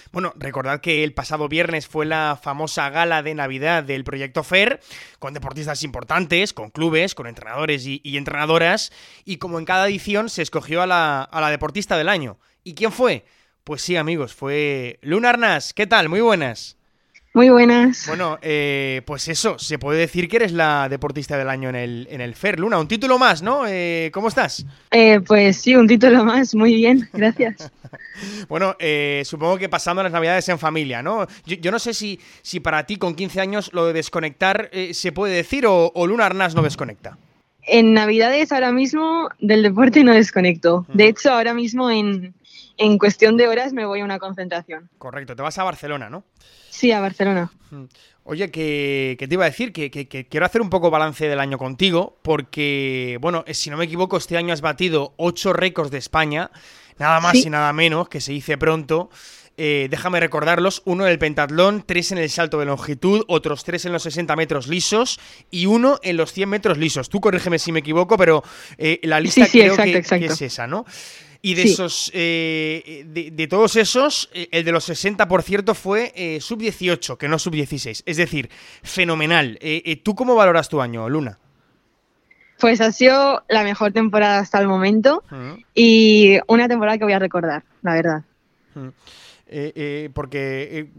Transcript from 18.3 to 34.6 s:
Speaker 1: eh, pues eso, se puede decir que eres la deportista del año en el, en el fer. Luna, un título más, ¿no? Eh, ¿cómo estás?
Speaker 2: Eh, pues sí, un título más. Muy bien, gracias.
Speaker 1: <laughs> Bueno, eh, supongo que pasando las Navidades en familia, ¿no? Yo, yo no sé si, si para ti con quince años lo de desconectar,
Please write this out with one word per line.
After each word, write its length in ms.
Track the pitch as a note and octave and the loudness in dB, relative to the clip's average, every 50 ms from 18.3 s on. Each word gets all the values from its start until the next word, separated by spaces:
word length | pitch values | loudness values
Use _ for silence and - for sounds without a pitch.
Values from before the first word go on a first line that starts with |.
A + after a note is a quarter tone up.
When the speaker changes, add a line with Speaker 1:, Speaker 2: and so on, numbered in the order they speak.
| D#3 D#3 | -4 -6
Speaker 1:
eh, 600 | - D#3+ D3+ D3 C#3+ C#3+ C#3+ C#3 C#3 C3+ C3 C3 B2+ | -4 -4 -2 -2 -2 -2 -2 -2 -4 -4 -6 -6 -8
pues 240 | - D3+ C3 - - | -10 -10 -10 -8 -6
eso, 280 | E3 - - A3 E3+ - | -6 -2 -2 -2 -4 -4
se 200 | - - D3+ C#3 | -8 -8 -8 -6
puede 200 | C3 C#3+ D3+ D#3+ | -4 -2 0 0
decir 280 | E3 D#3+ - F3 F3 E3 | 0 0 -2 -4 -4 0
que 80 | G#3 | 0
eres 160 | A#3 A#3 G3 | 0 2 2
la 380 | E3+ E3+ D#3+ D#3 D3 C#3+ C#3+ C3+ | 0 2 2 2 2 0 0 -2
deportista 480 | C3+ C3+ C#3 C#3+ C#3 D3 C3+ - D3 C#3 | -4 -4 -6 -6 -6 -8 -8 -6 -4 -4
del 100 | C3+ C3 | -4 -4
año 220 | C3 C3 C3+ C3 | -4 -6 -6 -6
en 60 | B2+ B2 | -6 -6
el, 300 | B2 A#2+ A#2+ A#2 B2 - | -6 -8 -8 -10 -12 -12
en 80 | - C3 | -12 -10
el 160 | B2 A#2+ A2+ | -10 -10 -10
fer. 240 | - - G3+ G3+ D#3 | -6 -4 -4 -2 -2
Luna, 200 | E3+ A3+ A3 F3 | -2 0 0 0
un 80 | D#3 D3+ | -2 -2
título 280 | A3 A3 A3+ C4 B3+ B3+ | -4 -2 0 2 2 4
más, 240 | C4 A#3+ F3+ D3+ | 4 4 4 2
¿no? 240 | E3+ G#3+ C4 C#4+ C4 | 0 -4 -2 -2 -2
Eh, 460 | G#3+ G3 F#3 F3 E3+ E3+ E3 E3 D#3+ D#3 | -4 -4 -4 -4 -4 -4 -4 -4 -6 -6
¿cómo 140 | F#3+ G#3 A3+ | -4 -4 -4
estás? 380 | - C4+ A3+ D3+ - - - - - _ _ - | -2 0 -2 -2 -4 -8 -14 -16 -18 _ _ 0
Speaker 2:
Eh, 300 | - A#3 A3+ A3 G#3+ G#3 F#3 | 4 6 8 8 6 6 4
pues 300 | - G#3+ G#3 G3+ G3 F#3+ - | 4 4 6 6 4 2 2
sí, 120 | - A#3+ B3+ | 2 4 6
un 140 | B3+ A#3 G#3+ | 8 8 8
título 380 | A#3+ A3 A3+ C4 A#3 B3+ G#3+ | 8 8 8 8 8 8 6
más. 280 | A3+ A3+ C4 C4+ - - | 4 2 2 0 2 2
Muy 220 | G#3+ A3 A#3 A3+ | 4 4 4 4
bien, 340 | A3+ A3+ A3+ B3+ C4+ A3+ - - | 6 6 4 4 4 2 0 -4
gracias. 580 | G#3+ G#3 A3 A3+ - B3 A3+ G#3 - D#3+ D3 _ _ | 0 0 0 2 0 -2 -2 -4 -8 -14 -20 _ _
Speaker 1:
<laughs> 40 | - C3 - - - - - - G#3 G3 G3+ G#3 G3+ - | -20 -20 -20 -20 -20 -20 -18 -16 -16 -14 -14 -14 -12 -6
Bueno, 260 | D#3 D#3+ F#3+ F#3+ F#3 - | -4 -2 -2 -2 -2 -2
eh, 420 | F3 D#3 D3+ D3 C#3+ C#3+ C#3+ C#3+ C#3+ | -2 -2 -2 0 0 -2 -2 -4 -4
supongo 340 | - - D#3 D3+ E3+ F#3+ F#3+ | -6 -6 -4 0 0 0 0
que 120 | F#3+ F#3 | -2 -4
pasando 320 | - E3 - F3 F3 F#3 G3 | -4 -4 -2 -2 -2 -2 -2
las 80 | F#3 | -2
Navidades 380 | D#3+ E3+ E3 E3 F3+ F#3 - - | 0 0 0 2 0 0 0 -2
en 80 | F3+ D#3 | -4 -2
familia, 420 | D#3+ D#3 D#3 D#3+ D3+ C3+ B2 A#2 B2+ | -2 -2 -2 -2 -4 -4 -6 -6 -4
¿no? 240 | E3 G#3+ A3+ G3 - - - - | -4 -4 -4 -4 -6 -10 -16 -12
Yo, 100 | D#3 F3+ F3 | -10 -10 -6
yo 140 | E3 F3 | -4 -4
no 80 | G#3 A#3 | -4 -4
sé 140 | - A#3+ A3+ | -4 -6 -8
si, 260 | - G#3+ G#3 G3 - - - - - | -6 -8 -8 -10 -12 -16 -20 -20 -20
si 180 | - - - F3+ | -16 -12 -10 -6
para 260 | C#3+ E3+ D#3 D#3 D3+ | -4 -2 -2 -2 -2
ti 120 | - G#3 F#3+ | -4 -6 -4
con 180 | G3 F3+ E3 | -4 -4 -4
quince 240 | D3 G3 F#3 C#3+ F#3+ | -4 -8 -6 -4 -4
años 320 | F#3+ F#3+ G3+ G#3 G3 - - | -4 -2 -4 -6 -6 -6 -4
lo 120 | F3+ E3+ | -2 0
de 80 | E3+ E3 | 0 0
desconectar, 760 | D#3+ D3+ - - F3 D#3+ D#3 C3+ - F#3+ F#3+ G3 G#3 | -2 -4 -4 -6 -6 -6 -6 -4 -2 0 0 0 0